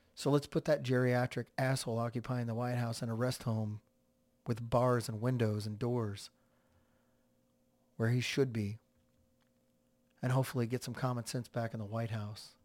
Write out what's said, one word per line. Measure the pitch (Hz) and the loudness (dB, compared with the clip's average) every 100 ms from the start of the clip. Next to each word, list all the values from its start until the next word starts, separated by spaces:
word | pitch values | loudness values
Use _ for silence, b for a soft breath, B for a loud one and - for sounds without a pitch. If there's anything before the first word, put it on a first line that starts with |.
| b | b
So | - 143 | -4 2
let's | 143 - | 2 2
put | 160 - | -2 2
that | 151 | 0
geriatric | 123 127 127 123 123 - 117 - | 2 4 4 4 2 -2 -6 -2
asshole | 131 135 - 113 | 0 0 0 -2
occupying | 117 120 113 123 117 | -2 -4 -4 -2 -2
the | |
White | 113 123 123 | -2 -2 0
House | 117 110 | -2 -2
in | 117 | -4
a | 113 | 0
rest | 127 - | 0 0
home | 120 110 110 104 - _ _ _ _ _ - | -2 0 -2 -4 -12 _ _ _ _ _ -4
with | 117 117 | -4 2
bars | 120 127 123 110 | 4 6 4 0
and | 110 | -2
windows | 120 127 110 107 107 | 0 2 2 0 -4
and | 107 | -4
doors | 120 123 107 101 - b b b b b b b b b b _ _ _ _ _ _ - | -2 -2 -2 -6 -12 b b b b b b b b b b _ _ _ _ _ _ 0
where | 113 | 2
he | 123 | 2
should | 117 - 135 | 2 2 2
be, | 113 101 110 _ _ _ _ _ _ _ _ _ _ _ _ _ _ | 2 -2 -4 _ _ _ _ _ _ _ _ _ _ _ _ _ _
and | 127 | 0
hopefully | 131 127 131 117 | 2 2 0 0
get | 123 | -2
some | - | -4
common | 117 127 120 113 | -2 -2 -2 -4
sense | 127 117 | -6 -4
back | 123 113 | -4 -4
in | 117 | -4
the | 101 | -6
White | 113 113 | -4 -2
House. | 113 104 107 - - | -4 -6 -10 -16 -20